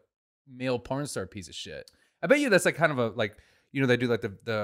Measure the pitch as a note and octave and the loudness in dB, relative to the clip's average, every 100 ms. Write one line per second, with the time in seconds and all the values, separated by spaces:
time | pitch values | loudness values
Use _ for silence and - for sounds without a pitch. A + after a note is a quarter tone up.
0 | _ _ _ _ C#3 B2+ C3 B2 - C3+ | _ _ _ _ -20 -8 -4 -4 -4 -6
1 | C#3+ A#2+ F#2 G#2 E2+ - - C#2+ - _ | -6 -8 -8 -10 -14 -14 -14 -14 -16 _
2 | _ _ F3 D4 C#4 F3+ F#3+ - D#3+ C3 | _ _ 2 4 4 4 4 2 2 2
3 | A2+ A2+ G#2 - _ _ _ C3+ C3 A#2+ | 0 0 -4 -6 _ _ _ 0 2 2
4 | A#2+ A#2 G#2+ F#2+ A#2 G#2+ | 2 0 -4 -8 -6 -4